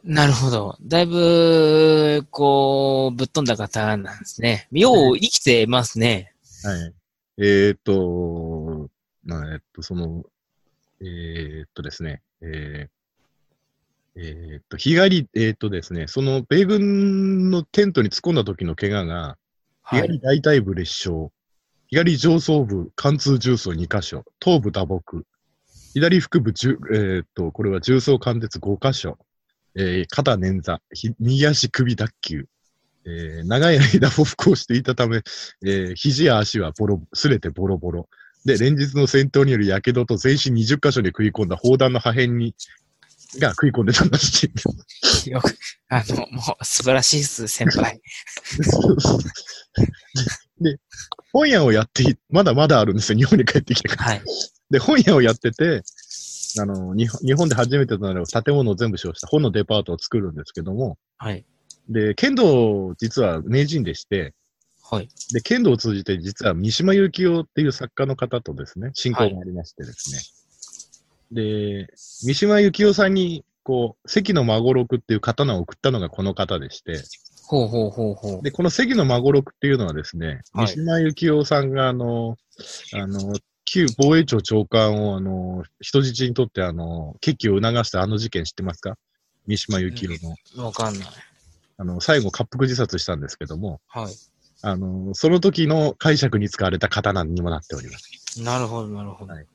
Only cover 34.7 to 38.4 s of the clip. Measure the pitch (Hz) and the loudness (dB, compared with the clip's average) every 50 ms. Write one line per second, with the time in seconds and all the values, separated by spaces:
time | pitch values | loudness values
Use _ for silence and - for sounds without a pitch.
34.7 | 117 123 131 - 131 123 123 113 113 113 - - - - - - - _ - 98 | -2 0 0 0 0 0 0 0 0 -2 -2 -6 -16 -16 -18 -18 -18 _ -4 -2
35.7 | 98 98 92 90 92 90 - 147 135 123 165 156 120 107 107 - - 110 95 80 | -2 -2 -2 -4 -6 -4 -2 -2 0 2 4 4 4 4 2 0 -2 -2 -4 -4
36.7 | 76 - 107 104 101 87 78 _ - - - 147 131 107 - 85 71 - 92 95 | -4 -4 -2 -2 0 -2 -4 _ -10 -2 0 2 2 2 -2 -6 -6 -4 -2 -2
37.7 | 95 82 82 90 80 85 85 _ _ _ - _ _ _ | -2 -2 -4 -6 -8 -8 -10 _ _ _ -20 _ _ _